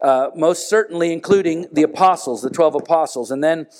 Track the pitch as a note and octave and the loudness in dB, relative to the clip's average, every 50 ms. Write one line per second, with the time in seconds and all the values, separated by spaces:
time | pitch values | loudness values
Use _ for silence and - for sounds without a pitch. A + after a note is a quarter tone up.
0 | - C#3 C3 C3 C3+ C3+ - E3 D#3 E3+ F3 F3 - - G#3+ A3 G#3+ - E3+ E3+ | 2 2 2 2 2 -2 -2 0 0 0 0 0 -2 0 0 0 0 0 -2 -2
1 | E3+ E3+ E3 D#3+ - - G3+ G3 F3 E3+ D#3+ E3 F3+ - - D3+ D#3 D3 - D#3 | -2 -2 -2 -2 0 2 2 2 2 0 -2 -4 -6 -4 0 2 2 2 2 2
2 | F#3+ F#3 F3+ - - C3+ A#2+ A2 A#2+ C3 - - D#3+ D#3 C3 C#3+ - - E3 D#3+ | 2 2 2 2 -4 -6 -6 -6 -6 -4 0 2 2 2 2 -2 -2 0 0 0
3 | D#3 - - B2+ A#2+ G#2+ C3 C#3 D3+ D#3+ E3 E3 D3+ - _ | 0 0 -4 -6 -6 -6 -4 -2 0 0 -2 -2 -6 -12 _